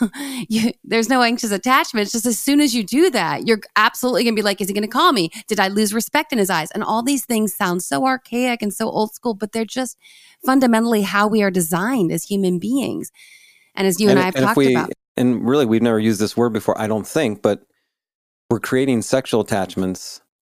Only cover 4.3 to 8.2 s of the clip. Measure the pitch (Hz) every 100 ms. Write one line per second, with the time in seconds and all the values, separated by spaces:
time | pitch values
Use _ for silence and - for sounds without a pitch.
4.3 | 220 208 196 190 202 214 254 349 254 165
5.3 | - - 214 190 202 214 220 - 294 311
6.3 | 247 196 175 156 - - 220 240 277 -
7.3 | 226 214 - 190 180 - 277 262 254